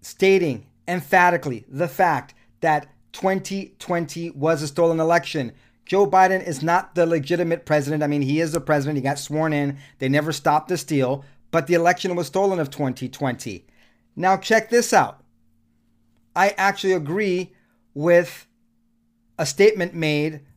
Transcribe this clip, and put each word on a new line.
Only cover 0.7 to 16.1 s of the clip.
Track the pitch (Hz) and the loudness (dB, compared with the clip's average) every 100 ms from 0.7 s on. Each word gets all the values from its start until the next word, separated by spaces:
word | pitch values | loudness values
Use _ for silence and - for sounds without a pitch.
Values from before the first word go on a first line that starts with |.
| _ - | _ -8
emphatically | 180 - 190 175 175 160 117 - | -8 0 4 4 2 -4 -8 -10
the | 131 165 | -6 -6
fact | - 180 143 - _ _ _ | 0 2 2 -4 _ _ _
that | 165 151 143 _ _ | 0 0 -2 _ _
twenty | - 190 190 190 196 196 _ | -6 -2 -2 -4 -8 -10 _
twenty | - 175 160 - 170 | -6 -4 -4 -8 -12
was | 147 147 160 | -4 -2 0
a | 151 | -2
stolen | 143 170 165 | 0 0 2
election. | 160 170 170 160 120 - _ _ | 2 2 0 -6 -6 -10 _ _
Joe | _ 185 202 | _ 2 4
Biden | 190 185 190 | 6 4 4
is | 175 143 | -4 -6
not | 160 175 - | 0 0 0
the | - | 0
legitimate | 170 165 139 175 175 170 - | 2 2 0 -2 0 -2 0
president. | 151 135 151 | 0 0 -2
I | 147 | -2
mean, | 147 | 0
he | 135 147 | 0 0
is | 165 | 0
the | 160 | -4
president. | 135 151 139 147 | 0 -2 0 -4
He | |
got | 131 143 | -4 -6
sworn | - 151 160 | -6 -2 0
in. | 147 143 139 - _ | 0 -2 -6 -14 _
They | 131 | 0
never | 143 151 | 0 0
stopped | 156 - 151 156 | -2 0 0 0
the | 180 | -6
steal, | - 147 127 139 - - _ | -2 -2 0 -2 -8 -20 _
but | 165 143 | -4 0
the | |
election | 170 170 180 190 175 | 2 2 2 -2 -4
was | 160 | -2
stolen | 185 196 185 | 0 0 0
of | 147 | -4
twenty | - 143 123 127 | -4 -4 -4 -10
twenty. | - 139 120 - 92 _ _ _ _ _ - | -6 -6 -6 -10 -14 _ _ _ _ _ -2
Now, | 180 190 | 0 0
check | - 220 220 | 2 0 2
this | 233 233 | 0 4
out. | 208 120 - _ _ _ _ _ _ _ _ _ | 2 2 -4 _ _ _ _ _ _ _ _ _